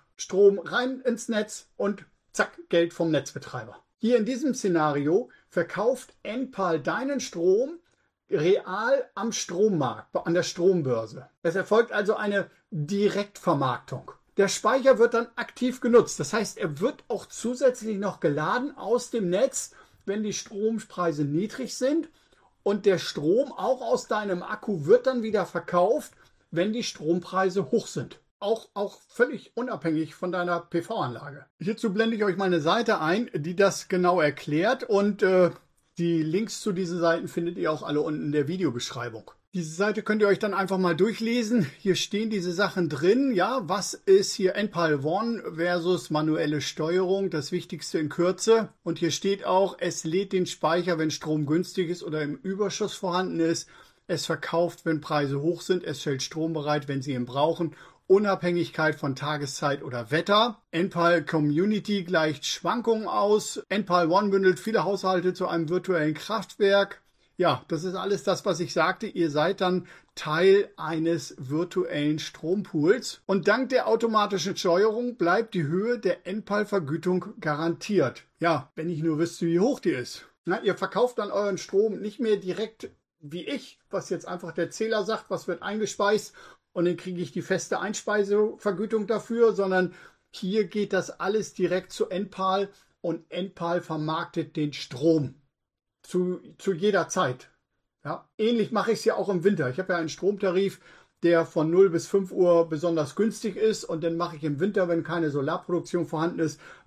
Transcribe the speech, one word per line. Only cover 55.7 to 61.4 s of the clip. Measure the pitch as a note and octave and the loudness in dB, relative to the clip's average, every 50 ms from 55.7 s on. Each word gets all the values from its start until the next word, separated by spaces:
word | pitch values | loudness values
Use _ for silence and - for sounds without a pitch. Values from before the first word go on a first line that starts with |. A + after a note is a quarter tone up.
| F#3 F3 - | -2 0 -2
Es | D#3+ C#3+ - | -6 -8 -6
stellt | - D3+ C#3 C3 | -4 -4 -4 -4
Strom | - - - D#3 D#3+ E3 D#3+ | -6 -6 -4 -4 -4 -2 -2
bereit, | D3+ C#3+ D3 D3 D3 C3+ C#3 | -2 -2 -2 -2 -2 -2 -4
wenn | C#3 C3+ | -6 -6
sie | B2+ D3 | -4 -4
ihn | C3 B2 A#2+ | -4 -4 -4
brauchen. | B2 B2+ C#3 D3 E3 E3 - E3+ D#3+ - - - - - _ _ | -4 0 0 2 2 2 0 -2 -4 -6 -8 -20 -20 -20 _ _
Unabhängigkeit | - F#3+ G#3 G#3 G3+ F#3+ F3+ F3 F3 F3 F3 D3+ - - - D#3 D#3 D3+ | 4 6 6 6 4 0 0 0 0 0 0 -2 -2 -2 0 0 0 0
von | - D3+ C#3 C3 | 0 -2 -4 -4
Tageszeit | - C#3+ D3+ D3+ D3 C#3+ C#3 - - D#3 C#3+ C#3 D3 | -4 -4 -4 -4 -4 -6 -8 -4 -2 -2 -2 -2 -2
oder | - C3+ B2 A#2+ A2+ A2 | -6 -8 -8 -8 -4 -2
Wetter. | C#3+ E3 F3 G3 G3+ G#3+ A#3 A#3+ G#3+ - _ _ | -2 0 2 4 4 4 4 2 -2 -8 _ _
Enpal | - E3 F#3 D#3+ - E3+ E3 E3+ F3 E3 D3 | -2 -2 -2 0 2 2 4 4 4 4 2
Community | - E3 D#3+ | 0 0 0